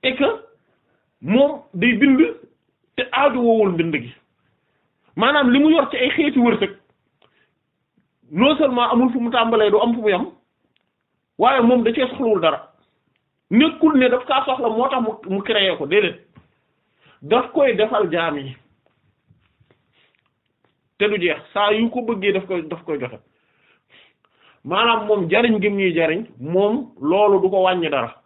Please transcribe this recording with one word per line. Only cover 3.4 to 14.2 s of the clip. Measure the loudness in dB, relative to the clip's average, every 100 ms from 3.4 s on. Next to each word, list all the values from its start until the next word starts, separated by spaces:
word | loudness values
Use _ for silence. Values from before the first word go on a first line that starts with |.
| 2 2 2
mbind | 0 -2 -4
gi. | -8 -20 _ _ _ _ _ _ _ _ _ -2
Maanaam | 0 2 2
li | 4
mu | 4
yor | 2 0
ci | -2
ay | -4
xeeti | 0 0 2
wërsëg, | 2 0 -4 -8 _ _ _ _ _ _ _ _ _ _ _ _ _ _ _
non | 0 2 4
seulement | 0 0 0
amul | 2 0
fu | 0
mu | -2
tàmbalee, | -2 0 2 2
du | 2
am | 0 -2
fu |
mu | 0
yam, | -2 -4 -12 _ _ _ _ _ _ _ _ _ _
waaye | 2 4
moom | 4 4
da | 2
cee | 0 -4
soxlawul | -2 -2 2
dara. | 0 -2 -10 _ _ _ _ _ _ _ _
Nekkul | 2 2 2 2 4
ne | 2
daf | 0